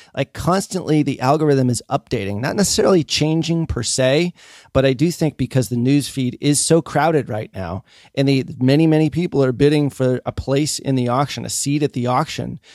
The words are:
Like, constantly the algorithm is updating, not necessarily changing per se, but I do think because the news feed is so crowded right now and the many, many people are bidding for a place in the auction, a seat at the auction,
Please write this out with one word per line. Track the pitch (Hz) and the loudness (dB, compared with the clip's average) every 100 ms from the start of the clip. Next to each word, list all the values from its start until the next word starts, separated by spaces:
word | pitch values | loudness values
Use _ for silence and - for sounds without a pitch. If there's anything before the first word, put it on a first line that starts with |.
| - - | -10 -6
Like, | 139 | -6
constantly | - 151 190 - 185 - 151 | -4 -2 -2 -2 -6 0 0
the | 143 127 | 0 -2
algorithm | 127 151 151 135 127 | 0 2 2 2 2
is | 117 - | -2 -4
updating, | 139 - 117 98 101 | -6 -4 -6 -4 -4
not | 147 208 | -4 -2
necessarily | 190 - - 190 | 0 2 2 2
changing | 139 - 151 160 156 165 160 | 2 -2 0 0 0 -2 -2
per | - | -4
se, | 110 - 131 147 175 - - - - | -4 0 2 2 0 -6 -18 -20 -4
but | 135 135 | 0 2
I | |
do | 123 165 | 2 0
think | - 156 - | 0 -2 -2
because | 123 131 123 | -2 -2 0
the | 120 | 0
news | 123 143 127 | 2 2 0
feed | - 123 - | -4 -4 -2
is | - 147 | 0 0
so | - 165 | 4 2
crowded | - 143 156 156 127 | 2 0 2 0 -2
right | 110 - | -6 -8
now | - 85 98 - - - | -10 -8 -8 -10 -20 -8
and | - 139 | -2 2
the | 135 - 156 | 2 -2 -2
many, | 127 143 160 | 2 4 4
many | 156 156 | 4 2
people | 143 180 139 | 0 -2 0
are | 131 | 0
bidding | 120 143 151 143 | 2 2 4 0
for | - 127 123 | 0 0 0
a | - | -4
place | - - 139 151 - | -6 -2 0 0 -4
in | 139 | -2
the | 131 120 | 0 0
auction, | 123 143 - | 0 -2 -6
a | 117 | -8
seat | - 143 147 | -6 -2 0
at | 143 | 0
the | 127 120 | -2 -2
auction, | 127 160 - 120 156 - | -2 -2 -6 -10 -12 -16